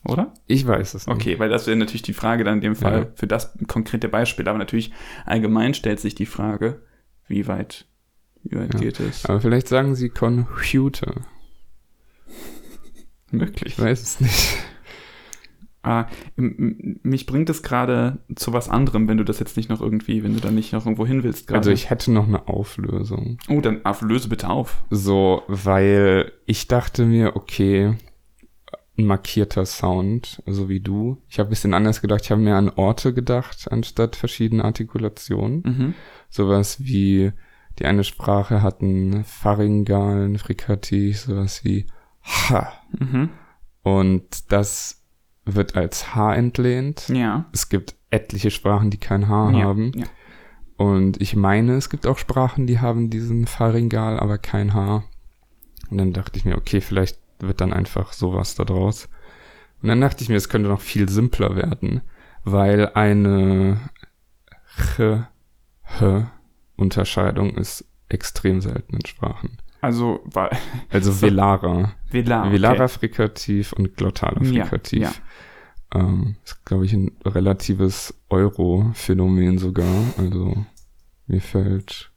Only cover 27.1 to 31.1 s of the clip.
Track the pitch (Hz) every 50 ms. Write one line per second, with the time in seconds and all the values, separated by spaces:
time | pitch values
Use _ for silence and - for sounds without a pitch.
27.1 | 117 113 113 107 - 95 - - - - 98 98 98 98 98 104 110 110 - -
28.1 | - _ _ _ _ _ - _ _ _ _ - - - _ _ _ - 110 101
29.1 | 98 95 - - - 107 104 - - 101 92 - - - - 90 90 92 92 98
30.1 | 110 120 - - - - - - 98 98 98 95 98 95 101 98 98 104 110 123